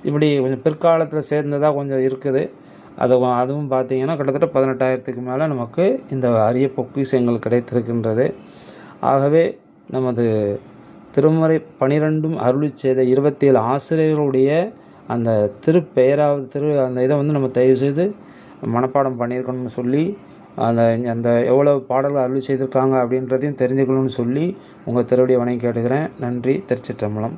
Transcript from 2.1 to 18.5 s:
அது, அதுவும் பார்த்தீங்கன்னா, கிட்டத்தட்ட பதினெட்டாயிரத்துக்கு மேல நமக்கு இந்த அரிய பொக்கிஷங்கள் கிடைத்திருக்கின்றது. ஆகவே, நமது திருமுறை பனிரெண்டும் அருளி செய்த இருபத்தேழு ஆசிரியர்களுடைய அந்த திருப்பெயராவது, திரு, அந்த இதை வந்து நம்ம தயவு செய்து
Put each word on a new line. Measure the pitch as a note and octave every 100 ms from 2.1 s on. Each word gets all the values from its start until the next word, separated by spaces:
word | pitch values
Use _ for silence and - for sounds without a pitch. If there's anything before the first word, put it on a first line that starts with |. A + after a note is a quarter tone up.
| C3 C#3+ C3 - - - - - -
அது, | B2 B2+ B2+
அதுவும் | B2 B2+ D3 C#3+
பார்த்தீங்கன்னா, | C3 C3 C3 C3+ D#3+
கிட்டத்தட்ட | C#3 C#3 - C3+
பதினெட்டாயிரத்துக்கு | C3+ C3 C3 B2+ C3 B2+
மேல | B2+ C3 D#3
நமக்கு | C3+ A#2 E3 F#3+ C4 -
இந்த | C3+ B2 A2+
அரிய | G#2+ B2+ C3+
பொக்கிஷங்கள் | C3+ A#2 C#3 C3 C3 A#2+ A#2 A2
கிடைத்திருக்கின்றது. | A#2+ A#2+ B2 A2+ A#2 A2 A2 D3+ - - - - - - -
ஆகவே, | - C#3 C#3 D#3 E3+ - _ _ -
நமது | C3 B2+ A#2 A#2 G#2+ G#2 G2+ - - - - -
திருமுறை | - D3+ D#3+ D#3+ D#3+ D#3+ -
பனிரெண்டும் | C3+ D3 D#3 D#3 D#3 E3
அருளி | A#2+ C3 D3
செய்த | - C3+ C3
இருபத்தேழு | B2+ C3 C#3+ C#3 C#3+ B2+
ஆசிரியர்களுடைய | A2+ C#3 - D#3+ D#3 D3+ C#3+ C3 C3+ D#3 F#3 - - - -
அந்த | A#2+ A#2 A2 G#2 - -
திருப்பெயராவது, | E3+ D#3 - B2+ C#3+ D3 C#3+ C3
திரு, | C#3+ D3 C#3+
அந்த | B2+ B2+
இதை | C3 D3
வந்து | D3
நம்ம | D3 C3
தயவு | B2+ B2+ B2+
செய்து | C#3 C#3 F#3+ G#3 - - -